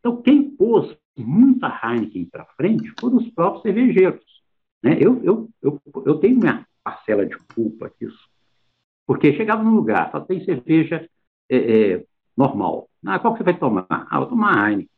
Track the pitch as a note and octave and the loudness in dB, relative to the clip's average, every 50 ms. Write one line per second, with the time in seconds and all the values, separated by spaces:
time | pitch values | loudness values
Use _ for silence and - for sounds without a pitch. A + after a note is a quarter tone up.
0 | _ A#3+ A#3+ - - - D4 C#4+ - - - - F#3+ A#3 A3+ G3 - - - _ | _ -4 -6 -2 2 4 4 4 2 0 0 0 0 2 2 0 0 -2 -12 _
1 | _ _ _ - A2 A2 D3 G#3 B3+ C#4 B3+ - - C3+ - - - A#2 A#2+ A#2 | _ _ _ -12 -8 -2 4 6 6 6 6 2 0 -6 -6 -6 -6 -4 -4 -4
2 | G#2+ - - F#2+ F2 - - - - _ _ _ C#3 F#3+ A3+ - - - - - | -4 -6 -8 -10 -10 -10 -12 -18 -20 _ _ _ -2 0 0 -2 -4 -8 -14 -6
3 | - B3 C4+ A#3 - - - - E3+ F#3+ - - - A3+ F#3+ A3 C4 B3 F3 F#3 | -4 0 0 0 -2 -2 -4 -2 -2 -2 -2 -4 -4 -2 0 2 2 2 4 4
4 | F#3+ F3 - - _ _ _ _ _ _ _ _ _ _ _ _ - B2 E3 - | 2 2 2 -4 _ _ _ _ _ _ _ _ _ _ _ _ 0 0 2 4
5 | C#3 - B2+ - - E3+ G#3 A3+ - - _ _ - C#3 D3 - _ - _ - | 4 2 2 2 2 0 0 0 -2 -14 _ _ -4 -4 -4 -4 _ -14 _ -6
6 | - C3+ D#3 D#3 D3+ G#3 B3+ C4 G3 D#3 A2 - - _ _ _ _ - - - | -2 -2 0 2 2 2 4 4 2 0 -2 -4 -8 _ _ _ _ -14 -14 -12
7 | _ - G#2+ G2+ F#2+ - - - _ _ - A#2 A2+ - - - - - _ _ | _ -2 -2 -2 -2 -4 -6 -16 _ _ -8 -6 -6 -6 -6 -10 -16 -18 _ _
8 | A#2 A2 - _ _ _ _ _ _ _ _ _ _ _ _ _ _ _ _ _ | -14 -14 -14 _ _ _ _ _ _ _ _ _ _ _ _ _ _ _ _ _
9 | _ - B2+ - - D3+ D3 D3 A3 G#3 A3 A3 A3 A3+ A3 G#3 E3 A2 G#2 F#2 | _ -4 -2 2 2 2 2 2 -2 -2 -2 0 2 2 4 2 2 2 0 0
10 | - - - D3 - _ F#3 F3+ - - E3+ B2+ - - D#3 D#3+ D#3 D#3 E3+ D#3 | -2 -2 -6 -12 -6 _ -6 -6 -4 -6 -6 -6 -2 2 2 2 2 0 -4 -10
11 | E3 - _ _ _ _ _ _ _ _ B2+ B2+ - A#2+ A2 A2 G#2+ G2+ F2+ F2 | -10 -16 _ _ _ _ _ _ _ _ -2 0 2 2 4 4 4 2 0 -2
12 | - _ _ _ _ _ _ - C3+ C3+ - G#2 F#2+ E2 D#2+ E2 - _ _ _ | -6 _ _ _ _ _ _ 0 0 0 0 -2 -4 -4 -4 -6 -10 _ _ _
13 | - F#3+ F#3+ F3+ - A3 A3+ A3 - F3+ F3 - E3+ C3 G#2+ F#2+ F#2 _ - - | -8 -6 -6 -2 -2 -2 -2 0 -2 -2 -2 0 -2 -2 -2 -2 -4 _ -6 -6
14 | - - - - C3+ - B3 A3+ G#3+ G3+ F#3 - G2+ G#2+ G#2 G2 - _ _ | -6 -6 -4 -4 -4 -2 -2 0 0 2 2 2 0 0 -2 -2 -6 _ _